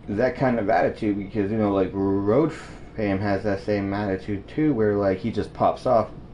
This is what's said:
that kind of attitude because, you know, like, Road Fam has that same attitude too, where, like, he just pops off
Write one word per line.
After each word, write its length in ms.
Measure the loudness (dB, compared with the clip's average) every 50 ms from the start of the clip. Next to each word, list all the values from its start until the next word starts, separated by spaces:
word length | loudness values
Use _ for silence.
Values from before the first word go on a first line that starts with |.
| -10 -6
that 280 | -2 0 0 0 0
kind 220 | 0 0 2 2 2
of 120 | 2 2
attitude 480 | 2 2 2 2 0 -2 -2 -2 0 -2
because, 340 | -4 -4 -2 -2 -2 0
you 60 | 0 0
know, 160 | 2 2 2
like, 160 | 2 2 0
Road 640 | 0 0 0 2 2 2 2 4 4 4 4 2 -2
Fam 680 | -6 -12 -16 -16 -16 -18 -14 -6 -4 -2 0 0 0
has 240 | 0 0 0 0 0
that 160 | -2 -2 -2
same 320 | -2 0 0 0 0 -2 -2
attitude 540 | -2 -2 -2 -2 -2 -4 -4 -6 -6 -6 -6
too, 260 | -4 0 2 2 2
where, 220 | 4 2 2 4
like, 220 | 4 2 2 2 0
he 140 | -2 -4
just 200 | -2 -2 -4 -4 -2
pops 320 | 0 2 2 2 0 0
off 220 | 2 2 2 2 0 -4 -14 -16 -16